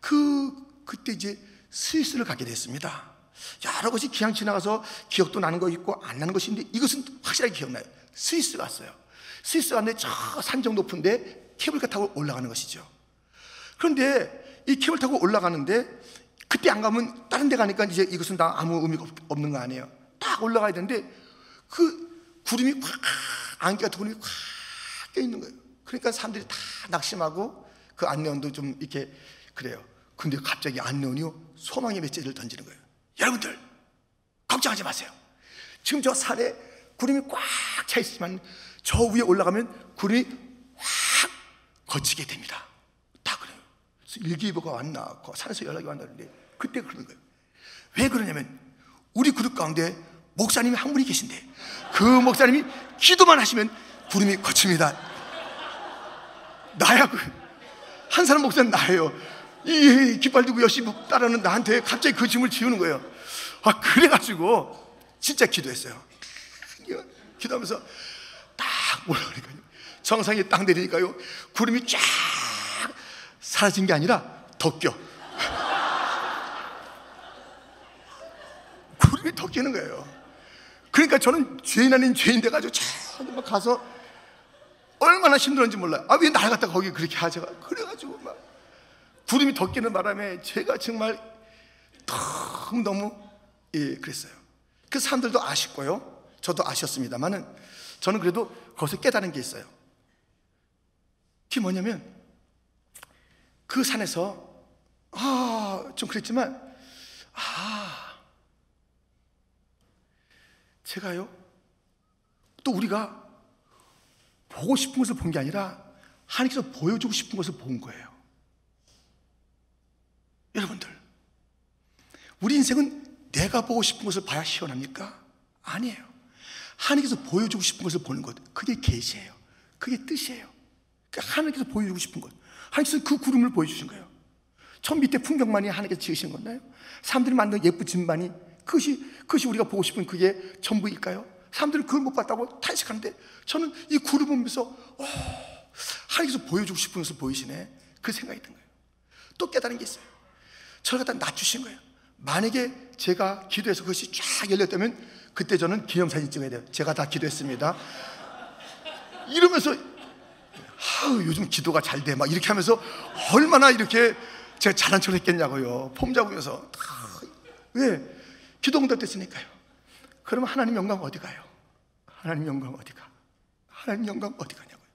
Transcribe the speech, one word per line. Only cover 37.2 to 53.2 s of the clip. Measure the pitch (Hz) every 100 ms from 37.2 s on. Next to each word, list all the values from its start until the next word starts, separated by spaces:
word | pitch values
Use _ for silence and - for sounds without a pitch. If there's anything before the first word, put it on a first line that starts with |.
| 269
꽉 | - - - - - -
차 | -
있지만 | 233 - 170 185 - - - -
저 | - -
위에 | 233 220
올라가면 | 226 185 180 196 233 - - -
구름이 | 196 226 254 - - - - _
확 | - - - - - - - - _ _ -
걷히게 | 147 - - 147
됩니다." | - - - - _ _ _ _ _
다 | - -
그래요. | - - _ _ _ _
그래서 | - -
일기예보가 | 175 165 208 170 160
왔나, | 123 139 143 113 -
그 | -
산에서 | - - 220 143
연락이 | 147 156
왔나 | 147
그러는데 | - - - - _ _
그때 | - -
그러는 | - -
거예요. | - - _ _ _ _ - - - -
왜 | 262
그러냐면 | 233 202 151 135 - - _ _ _ _
우리 | 208 240
그룹 | - 233
가운데 | - 160 160 165 - - - _
목사님이 | - 214 - 240 247
한 | 269
분이 | 285
계신데 | 262 - - - - - - - -
그 | -
목사님이 | 214 254 247 247 262 269 - - - -
기도만 | - 359